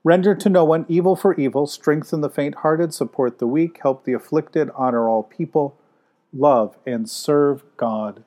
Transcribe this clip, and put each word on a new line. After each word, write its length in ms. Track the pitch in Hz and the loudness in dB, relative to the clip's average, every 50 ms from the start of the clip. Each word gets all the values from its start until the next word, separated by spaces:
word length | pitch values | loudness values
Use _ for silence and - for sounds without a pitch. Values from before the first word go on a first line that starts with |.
Render 320 | _ 156 170 185 180 208 196 | _ 4 4 4 4 2 0
to 160 | 202 - 208 | 2 2 2
no 140 | 185 180 160 | 4 4 4
one 220 | 156 160 165 156 | 4 2 0 0
evil 300 | - 165 175 175 185 185 | 0 0 2 2 2 0
for 180 | - - 196 180 | 2 2 0 2
evil. 320 | - 139 143 - 139 147 | 2 -2 0 0 -2 -2
Strengthen 540 | 143 - - - 156 147 156 151 - - 156 | -2 -6 -2 0 0 0 0 -2 -6 -4 -4
the 80 | 147 131 | -4 -4
faint-hearted. 640 | - - 143 143 - - - 156 160 160 170 160 - | -4 -4 -6 -6 -6 -4 -2 0 0 0 -2 -4 -4
Support 440 | - 127 117 - - 131 120 120 | -8 -8 -6 -2 -2 -2 -2 -2
the 80 | _ 123 | _ -4
weak. 340 | 117 131 156 165 165 - - | -2 0 0 -2 -2 -4 -2
Help 240 | - 139 131 135 _ | -2 -2 -2 -2 _
the 80 | 131 127 | -6 -6
afflicted. 580 | 113 - - 147 156 151 - _ 165 147 - - | -6 -4 -2 -4 -4 -4 -2 _ -4 -4 -4 -4
Honor 340 | - 131 127 120 117 117 113 | -4 -2 -2 0 0 0 0
all 140 | 113 110 110 | 0 -2 -2
people. 540 | _ - - 165 147 _ 156 143 139 - _ _ _ _ _ _ _ _ _ _ _ - | _ -8 -10 -10 -2 _ -2 -2 -2 -6 _ _ _ _ _ _ _ _ _ _ _ -4
Love 440 | 131 135 147 135 120 107 104 _ _ _ | 0 2 4 4 4 0 -2 _ _ _
and 220 | 131 123 117 113 110 | -8 -6 -6 -6 -8
serve 540 | - - - - 147 147 147 143 139 139 _ _ _ | -10 -8 -2 0 2 2 2 2 0 -4 _ _ _
God 480 | - 123 117 110 107 107 104 101 - _ | -6 -6 -4 -4 -4 -6 -8 -10 -14 _